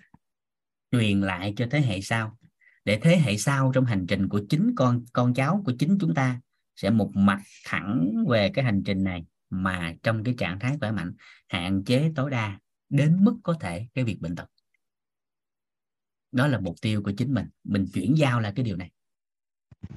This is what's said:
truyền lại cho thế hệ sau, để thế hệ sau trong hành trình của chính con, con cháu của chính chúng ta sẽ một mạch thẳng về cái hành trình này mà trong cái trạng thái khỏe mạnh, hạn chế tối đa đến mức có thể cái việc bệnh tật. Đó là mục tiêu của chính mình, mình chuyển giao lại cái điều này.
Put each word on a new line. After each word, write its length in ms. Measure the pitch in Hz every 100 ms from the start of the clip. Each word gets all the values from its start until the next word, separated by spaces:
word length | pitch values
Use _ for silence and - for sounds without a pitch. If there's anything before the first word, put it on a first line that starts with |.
| _ _ _ _ _ _ _ _ -
truyền 300 | 123 107 98
lại 340 | 95 87 104 104
cho 100 | 120
thế 100 | 147
hệ 200 | 123 95
sau, 380 | 101 113 110 - _ _ _ _
để 160 | - 107
thế 160 | 160 180
hệ 180 | 123 104
sau 360 | - 135 135
trong 100 | 131
hành 220 | 127 101 87
trình 200 | 98 98
của 140 | 101 101
chính 240 | 156 233 240
con, 280 | 127 120 -
con 220 | - 123
cháu 280 | 123 135 202 196
của 60 | 120
chính 200 | 151 196
chúng 140 | 165
ta 260 | 160 131 123 _ _ _ -
sẽ 140 | 98
một 200 | 113 98
mạch 280 | 98 98 98 - -
thẳng 500 | - 90 92 127 175 226 202
về 220 | 113 98
cái 100 | -
hành 180 | 127 98 95
trình 180 | 95
này 200 | 95 90 82 _ -
mà 440 | 95 95 90 82 82
trong 220 | 117 110
cái 100 | 107 120
trạng 200 | 87 98
thái 180 | 123 147
khỏe 100 | 107
mạnh, 240 | 104 85 - - - -
hạn 340 | 90 87 95
chế 280 | 98 123 160
tối 160 | 156 139
đa 280 | 127 104 98 _ _ -
đến 360 | 139 151 180
mức 140 | 208 240
có 140 | - 165
thể 260 | 90 87 117
cái 100 | 127
việc 160 | 117 90
bệnh 160 | 82 82
tật. 100 | 82 _ _ _ _ _ _ _ _ _ _ _ _ _ _ _ _ _ _
Đó 140 | 127 143
là 140 | 117
mục 160 | 92 82
tiêu 200 | 110 107
của 100 | 101 101
chính 180 | 123
mình, 120 | 123 92 _
mình 220 | - 101 95
chuyển 200 | 127 107 156
giao 240 | 139 120
lại 120 | 107 98
cái 80 |
điều 120 | 117 87
này. 140 | 87 _ _ _ _ _ _ _ _ - -